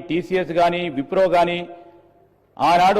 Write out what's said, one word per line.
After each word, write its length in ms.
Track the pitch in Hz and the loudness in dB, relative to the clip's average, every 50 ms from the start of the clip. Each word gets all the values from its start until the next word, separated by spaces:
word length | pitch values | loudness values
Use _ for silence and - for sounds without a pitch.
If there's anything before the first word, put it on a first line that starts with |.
| 175 - | -8 -6
టీసీఎస్ 420 | 151 175 170 - 185 185 180 147 165 170 | -6 -6 -4 -4 -4 -4 -4 -2 0 0
కానీ, 220 | 170 175 175 175 175 170 135 135 | 0 0 0 -2 -6 -6 -6 -8
Wipro 260 | 139 - 190 190 190 175 170 175 | -8 -4 0 0 2 2 2 2
కానీ, 200 | 170 170 175 175 175 - - - - - - - _ _ _ _ _ _ _ _ _ _ _ - 131 156 | 2 0 -2 -4 -8 -12 -16 -20 -20 -20 -20 -20 _ _ _ _ _ _ _ _ _ _ _ -2 0 2
ఆనాడు 300 | 175 175 180 190 202 | 4 4 4 4 4